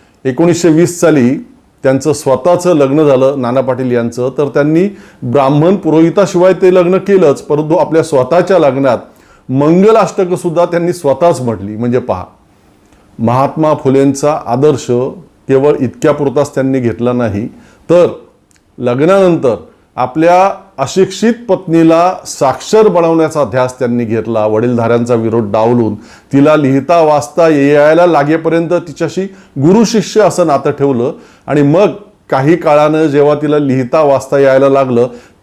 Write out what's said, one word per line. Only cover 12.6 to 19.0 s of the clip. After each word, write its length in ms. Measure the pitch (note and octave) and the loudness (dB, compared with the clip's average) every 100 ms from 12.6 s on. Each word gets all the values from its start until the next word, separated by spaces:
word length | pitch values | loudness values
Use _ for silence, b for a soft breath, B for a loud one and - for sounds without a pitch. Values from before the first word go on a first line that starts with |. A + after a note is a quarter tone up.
| b b b b b - | b b b b b -6
महात्मा 540 | A2+ B2 C#3 D#3 D#3 | 0 2 0 0 -2
फुलेंचा 680 | D3 C3+ C3+ C#3 C#3 D3 D#3 - | 0 0 2 2 0 -2 -2 -4
आदर्श 400 | A#2+ D3+ C3 - A#2+ C3 - - _ - | -2 -2 -2 -4 -4 -4 -8 -20 _ -2
केवळ 260 | C3+ C#3+ C#3+ | 0 0 0
इतक्यापुरताच 760 | C3 - D#3 D3 C#3 A#2+ - - | -4 -2 -2 0 -2 -2 -2 -2
त्यांनी 240 | C3+ C3 | -2 -2
घेतला 340 | A#2+ A2 A#2+ | -2 -4 -4
नाही, 340 | B2 A#2 G2+ A#2 - B B - | -2 -4 -4 -8 -12 B B 0
तर 180 | E3+ E3 - - _ _ _ _ - | 2 2 -2 -20 _ _ _ _ -8
लग्नानंतर 800 | B2 B2 | -4 0